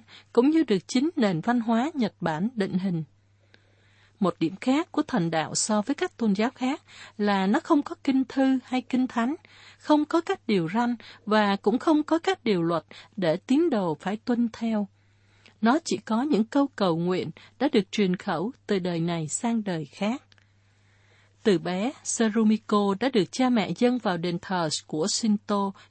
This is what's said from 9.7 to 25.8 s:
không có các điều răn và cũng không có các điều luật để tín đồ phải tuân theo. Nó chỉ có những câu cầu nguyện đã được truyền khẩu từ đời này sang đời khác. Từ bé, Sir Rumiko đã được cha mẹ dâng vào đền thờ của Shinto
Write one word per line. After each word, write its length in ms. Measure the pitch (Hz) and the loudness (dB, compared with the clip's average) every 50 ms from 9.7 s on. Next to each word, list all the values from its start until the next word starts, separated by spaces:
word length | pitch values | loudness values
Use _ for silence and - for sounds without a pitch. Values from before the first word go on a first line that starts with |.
| - | -20
không 280 | _ - - 302 294 302 | _ 0 2 2 2 2
có 160 | - - 339 | 2 0 0
các 260 | - - 392 - - | 0 0 -6 -4 -2
điều 220 | 233 208 180 160 160 196 | 0 0 2 0 0 0
răn 220 | 233 240 240 240 - - - - - - | 0 0 0 -2 -6 -10 -20 -20 -10 -4
và 300 | 202 214 214 208 202 196 | 0 2 2 4 2 0
cũng 240 | - - 208 233 277 | 0 0 0 0 2
không 240 | - 339 302 302 294 | 2 2 2 2 2
có 160 | - 311 330 | 2 0 0
các 240 | - 381 381 - - | 0 -2 -2 -2 0
điều 200 | 220 190 170 165 | 0 0 2 2
luật 220 | 170 175 - - - - - - - - | 0 0 -2 -4 -6 -20 -20 -20 -12 -6
để 200 | 202 180 160 156 | -2 0 0 0
tín 320 | 190 - - 254 302 349 330 | 0 0 2 2 4 4 2
đồ 280 | 240 208 185 165 151 - | 2 0 0 0 -2 -4
phải 180 | - 190 214 | -4 -6 -6
tuân 320 | 220 - - 240 233 240 220 - | -4 -2 -2 0 0 0 -2 -4
theo. 340 | - 233 226 220 208 202 - _ _ _ _ _ _ _ _ _ _ - - _ - | -4 -4 -2 -2 -2 -2 -4 _ _ _ _ _ _ _ _ _ _ -20 -20 _ 0
Nó 180 | 208 226 277 311 - | 2 2 2 2 0
chỉ 120 | - - | -2 -4
có 240 | - - - 220 226 | -4 -4 -4 -2 -2
những 220 | 277 311 247 196 220 | 0 0 2 2 0
câu 240 | - - 277 285 | 2 2 0 0
cầu 300 | 277 - - 202 180 160 | 0 0 -2 0 0 0
nguyện 320 | 165 170 180 185 165 - 160 - - - - _ - | 0 0 -2 -2 -2 -4 -6 -10 -14 -20 -14 _ -2
đã 80 | 254 302 | -2 0
được 200 | - 214 185 - | 2 0 0 0
truyền 240 | - 214 202 180 180 | 0 0 0 0 0
khẩu 360 | - - 202 170 147 185 247 - _ _ | -2 -4 -4 -4 -4 -4 -6 -8 _ _
từ 120 | - 208 185 | -4 -2 -2
đời 200 | 175 180 170 165 | -2 -2 -2 -2
này 280 | 165 170 170 165 156 | -2 -2 -2 -4 -6
sang 360 | 143 - - - 233 233 220 202 | -6 -6 -4 -4 -2 -2 -2 -2
đời 220 | 196 175 160 156 | -4 -6 -6 -8
khác. 380 | - - - 202 214 262 - _ _ - _ _ _ _ _ _ _ _ _ _ _ _ _ _ _ _ _ _ _ _ _ - | -10 -8 -4 -4 -4 -4 -6 _ _ -20 _ _ _ _ _ _ _ _ _ _ _ _ _ _ _ _ _ _ _ _ _ 0
Từ 160 | 226 180 160 | 2 2 2
bé, 320 | 156 175 180 185 214 277 - - - | 0 -4 -4 -2 -4 -4 -6 -8 -10
Sir 240 | - - - 226 214 202 | -8 -2 -2 0 0 2
Rumiko 600 | 226 220 214 214 214 _ - 214 208 202 196 196 196 | 2 2 2 2 0 _ 0 0 0 2 0 -2 -2
đã 100 | 240 277 | -2 0
được 220 | - 208 165 - | 0 0 0 0
cha 180 | - - 254 254 | -2 -2 0 2
mẹ 220 | 247 220 180 - 175 | 2 0 0 -2 -2
dâng 200 | - 240 247 254 | 0 0 0 0
vào 200 | 247 - 202 175 | 0 -2 -2 -2
đền 220 | 170 170 180 170 170 | -2 -2 -4 -4 -4
thờ 300 | - - 190 175 165 151 - - - | -6 -4 -4 -2 -2 -2 -4 -6 -8
của 200 | - - 151 170 | -6 -4 -2 -2
Shinto 640 | 214 - - - 113 208 - _ - 104 101 98 98 - - | -2 -2 -2 0 0 0 0 _ -2 -2 -2 -2 -4 -6 -10